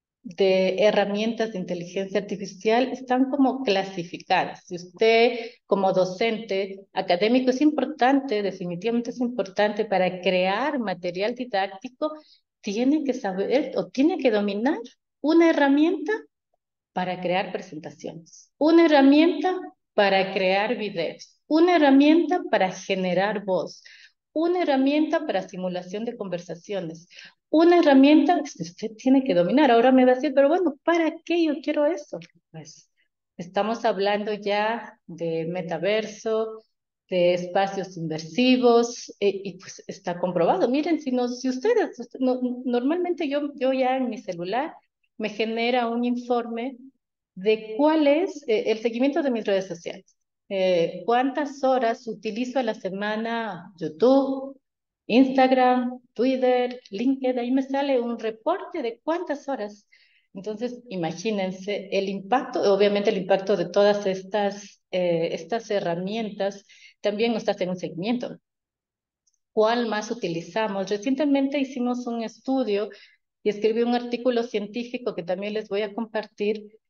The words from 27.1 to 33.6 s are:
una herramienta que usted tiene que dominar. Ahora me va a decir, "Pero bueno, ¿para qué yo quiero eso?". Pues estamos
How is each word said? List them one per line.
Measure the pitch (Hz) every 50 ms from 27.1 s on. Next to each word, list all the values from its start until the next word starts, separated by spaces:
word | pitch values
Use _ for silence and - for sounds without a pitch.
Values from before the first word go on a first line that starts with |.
| - - - - _ _ _ _
una | - 311 339 339 349 349
herramienta | 330 302 277 269 269 285 302 311 - - 349 320 294
que | - - - 175
usted | - - - - 214 -
tiene | - - 254 269 277 262
que | - 185
dominar. | 175 175 180 214 277 311 262 233
Ahora | 233 233 262
me | 262 262 254
va | 254 254
a |
decir, | 254 254 302 262
"Pero | 277 277 285
bueno, | 320 370 370 311 285 - _
¿para | - 339 339 330 311 320 330 -
qué | - 330 349 330
yo | 311 277 320
quiero | - 302 302 294 294
eso?". | 294 349 392 - - - 170 165 - _ 170 _ _ -
Pues | 160 147 143 - - _ _ _ _ _ _ _ _ _ _ _
estamos | - 175 175 - 208